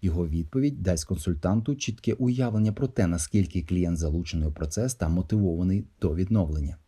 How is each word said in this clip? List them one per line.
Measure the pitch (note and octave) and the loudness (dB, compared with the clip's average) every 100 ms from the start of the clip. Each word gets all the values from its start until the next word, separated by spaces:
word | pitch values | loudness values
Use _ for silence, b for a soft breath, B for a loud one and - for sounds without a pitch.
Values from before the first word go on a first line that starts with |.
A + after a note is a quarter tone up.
його | F#2 E2 E2+ | -2 0 0
відповідь | E2 D#2+ C3 C#3+ C#3 | -2 -2 0 0 0
дасть | F#2 E2+ - | 0 0 0
консультанту | F#2 - E2 F2+ G#2+ A2+ C#3 | -4 -2 0 2 2 0 -4
чітке | - A2 - | -4 -4 -2
уявлення | G#2+ B2+ B2 B2 G#2+ G#2+ | 0 0 2 2 2 2
про | G#2 C3+ | 2 -2
те, | - F2 | 2 2
наскільки | E2+ - G#2+ F2 F#2 | 0 0 2 2 0
клієнт | D#2 F2+ F2 E2 | -2 0 2 0
залучений | D#2+ E2 E2+ D#2+ D#2 | 0 -2 -2 -2 -2
у | |
процес | D2 D2+ G2+ B2+ B2+ | -2 -4 -2 -4 -2
та | D#2+ | 0
мотивований | E2+ F2+ G#2+ G2 E2 F#2 G2 - - | 0 0 2 2 2 2 0 -2 -2
до | F2 D#2+ | -2 0
відновлення. | F#2+ A2 D#2+ D2+ C#2+ D2 | 2 2 2 0 -4 -6